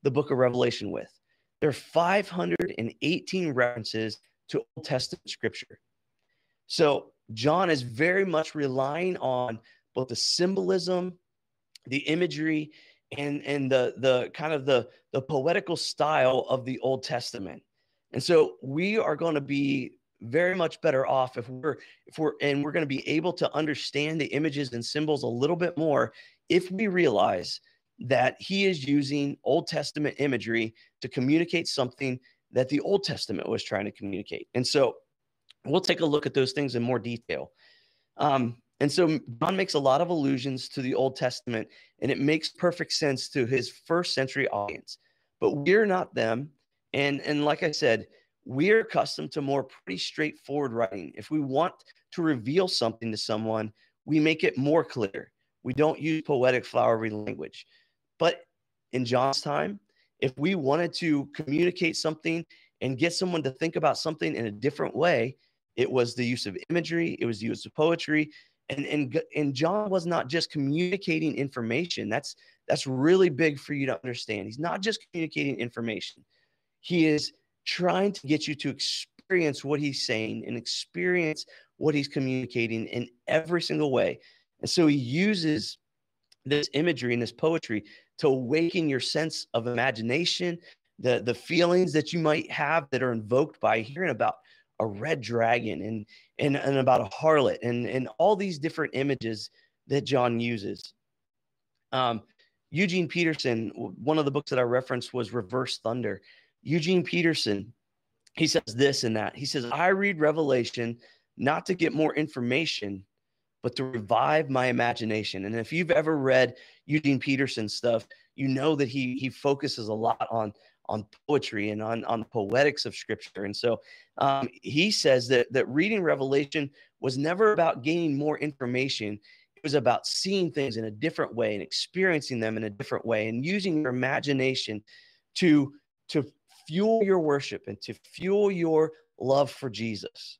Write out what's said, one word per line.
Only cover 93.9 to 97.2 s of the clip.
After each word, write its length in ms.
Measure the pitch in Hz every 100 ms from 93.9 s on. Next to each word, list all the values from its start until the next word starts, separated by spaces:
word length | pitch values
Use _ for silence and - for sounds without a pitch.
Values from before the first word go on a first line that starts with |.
| 143 180
about 260 | 113 113 - _ _ _ _
a 60 | 110
red 340 | 98 139 160
dragon 600 | 110 117 113 120 110 80
and, 240 | 101 113 104 - _ -
and, 180 | 143 139
and 220 | 135 139
about 220 | 131 123
a 100 | 104
harlot 420 | -